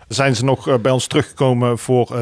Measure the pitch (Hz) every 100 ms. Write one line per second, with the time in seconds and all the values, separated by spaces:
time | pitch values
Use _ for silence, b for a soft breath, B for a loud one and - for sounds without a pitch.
0 | B 120 139 113 131 127 151 127 131 127
1 | - 160 - - 135 123 123 117 - 123
2 | 113 120